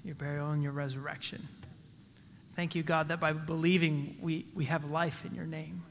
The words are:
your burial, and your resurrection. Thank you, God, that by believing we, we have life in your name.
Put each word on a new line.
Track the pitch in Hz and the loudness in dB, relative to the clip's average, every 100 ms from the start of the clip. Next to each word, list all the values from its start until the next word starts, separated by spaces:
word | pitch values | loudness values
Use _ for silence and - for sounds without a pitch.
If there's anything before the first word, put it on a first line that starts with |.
your | - 147 | -10 -6
burial, | 143 147 147 | -4 -2 0
and | 151 | 0
your | 143 | 0
resurrection. | 143 143 131 143 135 - - - - - - - - - - - - - - | -2 -4 -4 -6 -6 -8 -8 -12 -14 -16 -18 -20 -20 -20 -20 -20 -20 -12 -4
Thank | 170 | 0
you, | 175 | 0
God, | 156 160 156 | 4 4 4
that | 165 | 2
by | 160 | 2
believing | 156 160 165 165 180 165 151 143 - | 2 0 2 6 6 6 4 0 -4
we, | 170 160 - - | -2 -2 -4 -2
we | 131 | 0
have | 160 143 | 0 0
life | 156 170 - 180 | 0 0 -2 -8
in | - | -6
your | 160 | -6
name. | 156 156 175 170 | -6 -8 -10 -12